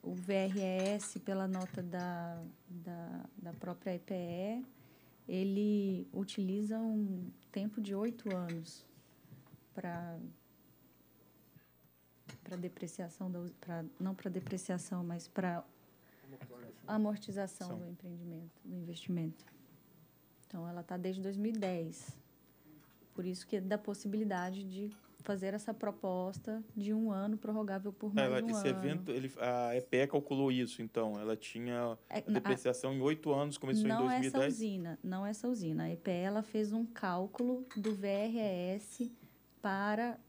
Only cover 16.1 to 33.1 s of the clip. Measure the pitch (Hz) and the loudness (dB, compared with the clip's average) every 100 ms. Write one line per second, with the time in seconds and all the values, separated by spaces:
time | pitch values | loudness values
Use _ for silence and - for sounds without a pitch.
16.1 | - 135 135 123 123 120 - - 214 208 | -20 -20 -16 -16 -16 -16 -16 -2 2 4
17.1 | 208 - 196 190 - 180 175 175 180 185 | 2 -4 -4 -4 -4 -6 -6 -8 -10 -12
18.1 | 170 170 165 165 - - 180 170 170 - | -10 -10 -10 -12 -16 -10 -8 -6 -8 -2
19.1 | 175 160 160 - - - - - - - | 0 0 -4 -18 -20 -20 -20 -20 -20 -20
20.1 | - - - - 180 170 175 170 180 180 | -20 -20 -20 -12 -8 -6 -6 -4 -2 0
21.1 | 185 190 196 214 220 196 180 160 160 - | 0 -2 0 0 2 2 2 -2 -6 -12
22.1 | - - - - - 151 156 - - - | -14 -16 -20 -20 -20 -20 -20 -20 -20 -14
23.1 | - 180 180 - 208 185 208 208 202 208 | -6 -4 -4 -2 -2 2 0 0 -4 -2
24.1 | 208 214 185 180 190 196 185 208 208 - | 0 2 2 0 -4 -6 -6 -8 -8 -20
25.1 | - - 202 190 208 214 220 208 208 196 | -12 -4 -2 0 -2 -4 -2 -2 -2 -2
26.1 | 185 185 196 - 220 220 220 202 214 220 | 0 -2 -4 -4 -6 -4 -4 2 4 4
27.1 | 196 202 214 - 214 208 196 202 196 214 | 2 2 0 0 0 0 -2 -4 -4 0
28.1 | 208 - 127 233 220 139 123 139 156 185 | 4 6 4 4 2 4 2 2 0 0
29.1 | 127 131 - 120 123 120 123 123 127 139 | -2 -2 0 2 2 4 2 4 4 6
30.1 | 151 143 135 135 127 120 - 113 - 110 | 4 2 4 4 4 2 -2 -2 2 2
31.1 | 104 107 110 - 117 120 120 120 113 - | 2 0 -2 -2 -4 -2 0 0 -2 -4
32.1 | 214 - 214 - 131 127 127 135 135 135 | -4 2 2 4 4 4 2 2 4 4